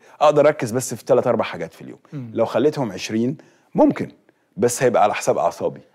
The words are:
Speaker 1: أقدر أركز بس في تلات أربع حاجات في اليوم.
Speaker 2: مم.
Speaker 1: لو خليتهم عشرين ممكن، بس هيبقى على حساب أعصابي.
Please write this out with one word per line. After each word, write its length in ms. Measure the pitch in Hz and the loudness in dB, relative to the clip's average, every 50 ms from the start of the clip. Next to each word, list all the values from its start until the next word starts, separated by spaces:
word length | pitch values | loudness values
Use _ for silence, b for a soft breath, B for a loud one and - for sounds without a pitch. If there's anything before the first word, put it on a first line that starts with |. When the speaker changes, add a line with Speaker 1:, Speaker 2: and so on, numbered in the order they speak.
| b b b - | b b b 2
Speaker 1:
أقدر 260 | 151 151 151 147 139 | 2 4 6 6 4
أركز 240 | 151 151 - 139 117 | 4 4 0 -2 -4
بس 240 | 110 131 131 - 123 | -4 -4 -4 -6 -8
في 100 | 110 - | -6 0
تلات 220 | - 135 123 117 | 2 2 2 4
أربع 180 | 127 117 110 98 | 2 0 0 -2
حاجات 280 | - - 85 85 - | -4 -8 -10 -12 -12
في 100 | - - | -12 -16
اليوم. 160 | - - - - _ _ | -18 -18 -20 -20 _ _
Speaker 2:
مم. 180 | - 143 123 113 110 | -14 -14 -12 -6 -4
Speaker 1:
لو 100 | 117 113 | -2 -2
خليتهم 480 | - - - - 151 147 151 131 107 | 0 0 2 2 2 0 -2 -4 -6
عشرين 440 | 90 90 - - 110 113 117 123 - b b b b b b b - | -6 -10 -8 -6 -4 -2 -2 -2 -4 b b b b b b b 0
ممكن، 340 | 165 - 190 - - 85 - - _ _ _ _ _ _ _ _ | 2 2 2 2 0 -6 -10 -12 _ _ _ _ _ _ _ _
بس 260 | - 110 120 - - | -2 -2 0 0 0
هيبقى 200 | 135 123 107 85 | 0 2 4 4
على 120 | 101 104 101 | 2 2 2
حساب 240 | - - 135 120 71 | 0 -2 -2 0 0
أعصابي. 420 | 73 85 - - 92 82 71 64 - _ | -2 -2 -2 -4 -6 -6 -6 -10 -16 _